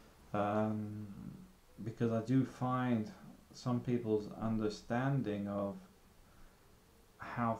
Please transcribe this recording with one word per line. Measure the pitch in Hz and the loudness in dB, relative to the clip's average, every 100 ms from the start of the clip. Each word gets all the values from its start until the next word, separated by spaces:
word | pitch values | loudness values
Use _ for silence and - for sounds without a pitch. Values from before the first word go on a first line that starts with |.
| - - - | -20 -20 -6
um, | 104 101 104 107 107 104 107 104 95 53 - - - - - | 0 2 2 2 0 -4 -6 -8 -10 -12 -12 -16 -20 -20 -12
because | 104 - 117 | -8 0 0
I | 113 | 2
do | 110 131 127 | 4 4 4
find | - 127 127 127 117 107 - - - - | 0 -2 0 2 2 0 -8 -16 -20 -20
some | - 127 120 | -8 -2 0
people's | 123 120 110 107 101 90 | 2 0 4 2 0 -4
understanding | 107 110 107 104 - 117 135 139 104 104 101 | -2 2 0 -2 -2 0 2 2 2 0 0
of | 101 101 95 - - - - - - - - - - - - - - | 0 -2 -4 -12 -20 -20 -20 -20 -20 -20 -20 -20 -20 -20 -20 -20 -16
how | - - 117 113 | -8 0 0 0